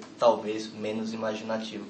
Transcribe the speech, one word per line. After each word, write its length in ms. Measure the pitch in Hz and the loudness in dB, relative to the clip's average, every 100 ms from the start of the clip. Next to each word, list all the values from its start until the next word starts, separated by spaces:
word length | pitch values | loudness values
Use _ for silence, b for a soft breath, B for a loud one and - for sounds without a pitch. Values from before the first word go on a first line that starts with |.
| - - | -8 4
talvez, 540 | 120 107 104 110 107 | 6 6 2 -4 -6
menos 420 | 107 107 110 110 | -6 -4 -2 -4
imaginativo, 720 | 113 110 107 110 110 - 104 101 | -2 -2 -4 -2 -4 -4 -8 -10